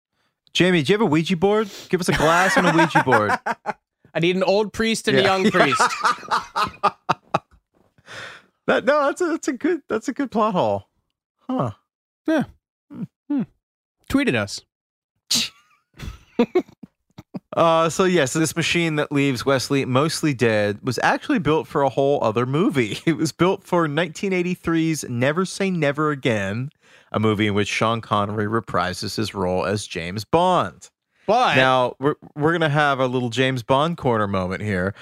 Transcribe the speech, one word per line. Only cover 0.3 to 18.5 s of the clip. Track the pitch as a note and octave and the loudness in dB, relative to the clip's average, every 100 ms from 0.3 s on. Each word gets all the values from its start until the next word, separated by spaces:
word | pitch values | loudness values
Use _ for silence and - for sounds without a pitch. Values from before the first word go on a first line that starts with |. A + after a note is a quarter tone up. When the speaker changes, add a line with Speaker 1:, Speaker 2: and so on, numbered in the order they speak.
| _ _ | _ _
Speaker 1:
Jamie, | - F3+ F3 | 0 2 4
do | B2+ | 2
you | G#3 | 2
have | |
a | G#3+ | 2
Ouija | D3+ E3 F3+ | 0 0 0
board? | G3 G#3+ G#3+ - - | 2 0 -2 -8 -4
Give | F3 | -2
us | F#3 | 0
a | |
glass | C#3+ D3+ E3+ F#3+ C4+ | 2 4 4 4 2
and | F#3 | 4
a | E3 | 4
Ouija | D3+ B3+ | 2 2
board. | C3 - - B3 G#3+ G#3+ - - | 2 2 2 -2 -4 -8 -10 -12
Speaker 2:
<laughs> | _ _ _ | _ _ _
I | D#3+ | -2
need | E3+ F#3 | 0 2
an | |
old | F3+ G3 G#3 | 4 4 0
priest | - A3+ A3+ - | -2 0 0 2
and | - | 4
a | |
Speaker 1:
Yeah. | F#3+ F#3+ | 4 4
Speaker 2:
young | G3+ | 4
Speaker 1:
<laughs> | |
Speaker 2:
priest. | F3+ G#3+ - A#3 - A3 - - A3 - - G#3 - G3+ - - - _ - - _ _ _ _ _ - - - - _ _ - | 4 4 4 2 2 -2 -2 -4 -4 -4 -6 -6 -2 -4 -2 -4 -4 _ -6 -6 _ _ _ _ _ -20 -18 -16 -20 _ _ -2
Speaker 1:
That, | - G#3+ | 0 2
no, | D4 C#4 | 2 2
that's | C#4 | 0
a, | F4 | -2
that's | D#4+ - | -2 -4
a | |
good, | B3 D#4 E4 - | -4 -2 -2 -4
that's | A3 - | -6 -4
a | |
good | B3 C4+ | -6 -4
plot | A#3 G#3+ | 0 0
hole. | F3+ A2+ G2 - _ _ _ _ _ - | 2 0 -2 -6 _ _ _ _ _ -6
Huh. | B3+ A#2+ - _ _ _ _ - | -4 -4 -6 _ _ _ _ -2
Speaker 2:
Yeah. | D#4 - - _ _ _ | -2 -2 -8 _ _ _
Speaker 1:
Hmm. | B3 G#3 _ - | -14 -14 _ -6
Speaker 2:
Hmm. | C#4+ F3 _ _ _ _ _ - | -4 -4 _ _ _ _ _ -4
Tweet | C4+ B3+ | -2 0
at | A#2+ | -2
us. | G2+ - - _ _ _ _ _ - | -4 -8 -16 _ _ _ _ _ -6
<laughs> | - - - _ _ _ - - - _ - A#3+ F#4 - - - _ _ - - - - - | -4 -4 -10 _ _ _ -16 -16 -16 _ -2 0 0 -4 -8 -20 _ _ -20 -18 -18 -6 2
Speaker 1:
Uh, | E3 E3 E3 | 4 4 2
so | - F#3 | 2 2
yes, | F3 C3 | 2 2
this | D#3 D#3 | 0 -2